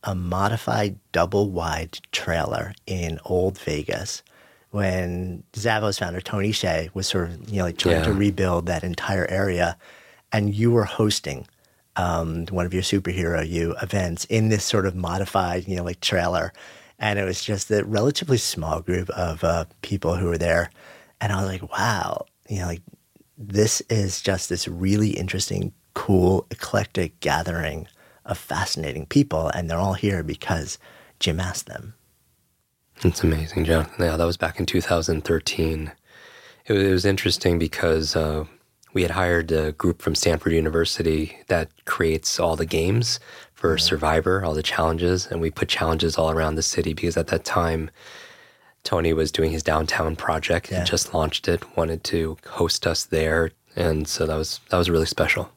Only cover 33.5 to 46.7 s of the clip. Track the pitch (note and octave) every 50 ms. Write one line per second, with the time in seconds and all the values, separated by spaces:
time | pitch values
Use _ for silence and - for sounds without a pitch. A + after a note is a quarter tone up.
33.5 | - - E2 D#2 E2 D#2+ D#2 - - - F2 E2+ D#2 D#2+ E2+ E2+ E2+ - - D#2+
34.5 | - - F2+ E2+ - F#2 E2 - F2+ E2+ D#2+ - E2+ D#2 - - E2+ D#2 - -
35.5 | - - E2 D#2+ D#2+ D#2 D#2 D#2 - _ _ _ - - - - - - - -
36.5 | - _ _ - A2 G2+ G2 G2 F#2+ F#2 F2+ G2+ G2 F#2+ - F2+ E2 - - F#2
37.5 | F2 E2+ E2 D#2 - - - E2+ D#2+ D#2+ D#2 D#2 - E2 D#2+ D#2 D2+ D2+ D2+ -
38.5 | - _ _ _ _ _ _ _ - F#2+ F2+ E2+ E2 F2+ F#2 F2 F2 E2+ E2 E2
39.5 | E2 D#2 D#2 D#2 D2+ - - F#2 E2+ - - - D#2 - - F2 E2+ D#2 - -
40.5 | E2 E2 D#2+ D#2 D#2 E2 E2 D#2+ - - E2+ E2 D#2+ D#2 D#2 D#2 - - - _
41.5 | - E2+ D#2 - _ _ _ - - - F2+ E2 D#2+ D#2+ - - - - E2+ E2+
42.5 | D#2+ D#2+ E2 D#2 - E2 D#2+ F2 G2+ A#2 A#2+ A#2 - - - - - - - -
43.5 | _ - - - - A2+ - - - D2+ D#2 D#2 D#2 D#2+ D#2+ F#2+ F#2 G2 G2 E2+
44.5 | D#2 D2+ D#2 - - - E2 E2 E2 E2 F2 F2 F#2 F#2 F2+ - - E2+ E2 D#2+
45.5 | - - - - - - - D#2+ E2 D#2+ E2 E2 D#2 - E2 D#2+ D#2+ D#2+ D#2+ D#2
46.5 | D#2 D#2+ D#2+ -